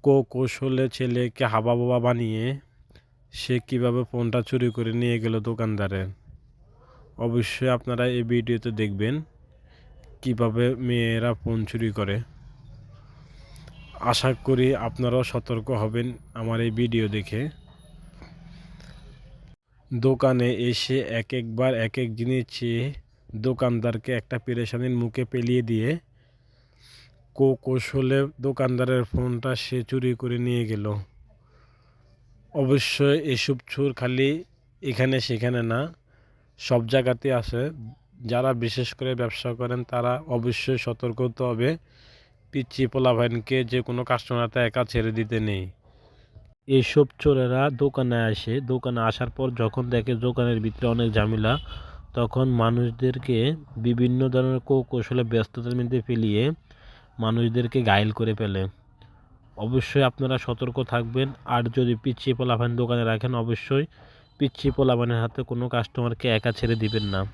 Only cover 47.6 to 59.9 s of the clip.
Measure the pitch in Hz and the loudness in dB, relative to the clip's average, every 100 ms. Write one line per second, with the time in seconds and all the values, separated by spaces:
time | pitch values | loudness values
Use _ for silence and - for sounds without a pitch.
47.6 | 143 123 143 131 127 120 113 107 - 123 | 0 0 -2 0 0 2 0 0 -2 -4
48.6 | 127 127 127 120 113 - 120 - 131 120 | -2 -2 -2 0 0 0 -6 -2 -4 0
49.6 | 113 - 123 120 113 117 123 123 120 117 | 0 0 0 0 0 0 0 0 0 2
50.6 | 110 107 123 117 117 107 107 110 110 139 | -2 -2 0 2 2 2 2 2 2 0
51.6 | - - - - - - 117 - 131 123 | -4 -14 -14 -16 -8 -2 0 2 2 4
52.6 | 113 120 120 117 131 127 131 117 123 160 | 4 4 0 0 0 0 0 2 2 0
53.6 | 147 - 113 120 123 127 131 127 131 127 | -8 -4 0 2 4 4 2 2 2 0
54.6 | - 135 123 123 110 127 117 117 107 - | 2 2 2 -2 0 0 2 2 0 -4
55.6 | 117 123 120 123 113 117 110 104 131 160 | -4 -2 0 -2 0 0 2 2 2 -2
56.6 | _ - - - - - 110 113 117 117 | _ -20 -20 -20 -20 -4 0 2 2 2
57.6 | 120 131 113 101 104 104 113 107 107 98 | 0 2 4 4 4 0 -2 0 0 0
58.6 | 95 - _ - - - - - - - | -2 -6 _ -20 -20 -20 -20 -20 -20 -8
59.6 | 110 127 - | 0 0 2